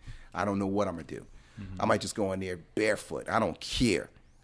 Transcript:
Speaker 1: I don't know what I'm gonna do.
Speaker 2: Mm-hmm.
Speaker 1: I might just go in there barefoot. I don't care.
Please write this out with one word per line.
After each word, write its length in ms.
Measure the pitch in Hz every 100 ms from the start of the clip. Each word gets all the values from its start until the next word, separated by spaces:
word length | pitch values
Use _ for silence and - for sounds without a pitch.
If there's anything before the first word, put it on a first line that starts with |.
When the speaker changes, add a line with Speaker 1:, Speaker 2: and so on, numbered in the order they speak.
| - - -
Speaker 1:
I 100 | 85 101
don't 120 | 98
know 80 | 98
what 200 | 101 98
I'm 80 | 82
gonna 80 |
do. 220 | 69 57 - - - -
Speaker 2:
Mm-hmm. 200 | 98 92
Speaker 1:
I 40 | 107
might 160 | 110
just 140 | 95 -
go 160 | 98
in 80 | 95
there 180 | 95 - -
barefoot. 560 | - 107 98 - 69 67
I 80 | 110
don't 200 | 98 -
care. 500 | - - 120 78 - - - -